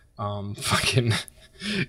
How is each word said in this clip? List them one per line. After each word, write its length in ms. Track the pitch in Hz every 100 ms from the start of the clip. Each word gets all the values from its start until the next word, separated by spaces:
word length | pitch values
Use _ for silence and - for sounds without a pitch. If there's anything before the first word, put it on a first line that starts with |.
| _ -
um, 380 | 104 104 101 107
<laughs> 60 |
fucking, 500 | - - - 131 117 101 - - - - 202 202